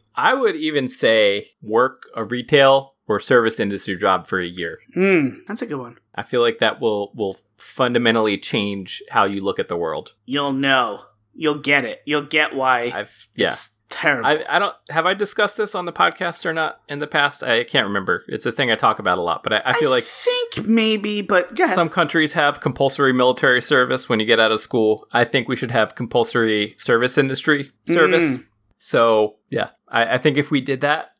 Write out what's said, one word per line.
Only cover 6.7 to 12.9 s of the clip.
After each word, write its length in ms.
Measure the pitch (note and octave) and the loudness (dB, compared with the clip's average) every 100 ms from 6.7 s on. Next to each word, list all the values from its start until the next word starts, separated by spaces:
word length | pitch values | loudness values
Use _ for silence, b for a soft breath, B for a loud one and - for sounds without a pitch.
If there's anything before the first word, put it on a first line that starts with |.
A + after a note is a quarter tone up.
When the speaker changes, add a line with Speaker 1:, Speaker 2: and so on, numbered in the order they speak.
| - | 0
Speaker 1:
will, 320 | A2+ G#2 G2+ | -2 -2 -6
will 240 | - G2+ F#2+ _ _ | -6 -6 -6 _ _
fundamentally 800 | - - B2 A#2+ A#2+ A2+ A2 G2 | -16 -4 0 2 2 2 2 -2
change 680 | - A#2+ G2+ G2 F#2 - - | -4 -4 -4 -6 -10 -14 -6
how 140 | A2+ | -2
you 160 | G2+ G2 | 0 0
look 180 | G2 F#2+ | -4 -4
at 100 | F#2 | -4
the 80 | F2 | -4
world. 380 | E2 D2+ - _ - | -4 -6 -10 _ -8
Speaker 2:
You'll 260 | C#3 C#3+ | -4 -2
know. 500 | C3+ C#3 C3+ A#2+ G2+ - _ _ | -2 2 2 0 -6 -14 _ _
You'll 280 | - D#3 D3 | -4 -2 -2
get 240 | C3+ C#3+ | 0 0
it. 160 | A#2+ F#2+ | 0 -8
You'll 180 | - D3 C3 | -4 -4 -2
get 280 | D#3 D3+ C3+ | -2 0 0
why 340 | C3 B2 A#2+ | 0 0 0